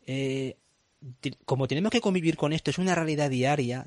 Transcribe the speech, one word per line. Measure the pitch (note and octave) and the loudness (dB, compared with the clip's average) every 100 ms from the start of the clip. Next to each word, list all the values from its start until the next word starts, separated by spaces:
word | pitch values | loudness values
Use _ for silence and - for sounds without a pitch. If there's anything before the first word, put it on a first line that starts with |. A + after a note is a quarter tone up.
| - | -8
eh, | C3 C3+ C3+ C3 - _ _ _ _ C#3+ B2 | -4 -2 -2 -6 -8 _ _ _ _ -20 -8
te-, | C#3+ - - | -8 -8 -2
como | C3 C3 | 0 0
tenemos | C3+ G#3 | 0 2
que | A#3+ | 2
convivir | A3 F#3 E3 D#3 | 2 2 2 2
con | D3 | 0
esto, | D#3+ - | 0 0
es | C#3+ | 0
una | F#3 F3 | 2 2
realidad | D#3+ D3+ D3 | 0 0 0
diaria, | B2+ B2+ D3 B2 B2+ | 2 2 2 0 -2